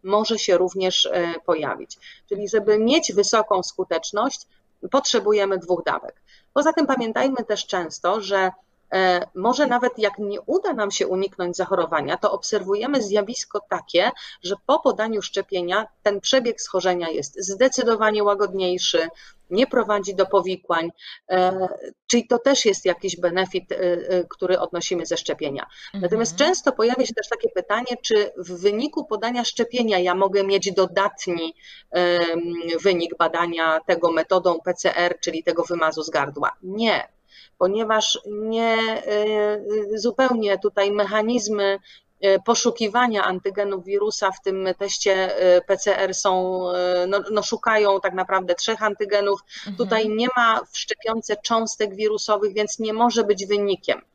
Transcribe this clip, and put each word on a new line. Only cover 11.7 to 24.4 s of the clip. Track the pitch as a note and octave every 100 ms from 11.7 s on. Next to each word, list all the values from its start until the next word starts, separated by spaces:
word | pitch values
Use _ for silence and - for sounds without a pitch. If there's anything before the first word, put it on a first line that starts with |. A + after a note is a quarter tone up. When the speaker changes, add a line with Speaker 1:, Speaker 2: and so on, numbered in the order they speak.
| F#3 E3 D#3+ C#3+ E3+
Speaker 1:
to | G#3
obserwujemy | - - G#3+ F#3 G3+ A#3+ C#4+
zjawisko | G3+ G#3 G3+ B3 - G#3 -
takie, | F3 - E3+ G#3+ B3+ - -
że | F3+ G3 -
po | D4
podaniu | C#4 G#3 A3 A3
szczepienia | F#3+ - G3 F#3 F3 F#3+ A3 _
ten | G#3+ G3+
przebieg | - C4 A#3+ A3+
schorzenia | - F#3+ F#3 F3+ E3+
jest | D#3+ C#3+ -
zdecydowanie | F#3+ G3 C4 C4 A#3 A3 G#3+ G#3+
łagodniejszy, | G#3 G3+ G3+ F#3+ F3+ F3+ - E3 E3 - - - _
nie | F#3 C4
prowadzi | C4 G3+ G#3 F#3+ F#3+
do | F#3+
powikłań, | G3 F3+ F#3 _ E3+ E3+ - - - _
e, | F#3 F#3 F#3+ F#3 - - - _
czyli | A#3+ A#3
to | A#3+
też | B3+ C#4 A3+
jest | F#3+ F#3
jakiś | F3 G3 E3+
benefit, | F3 F3 F#3+ F#3 -
e, | -
e, | F3+ F3 - F#3
który | F3 -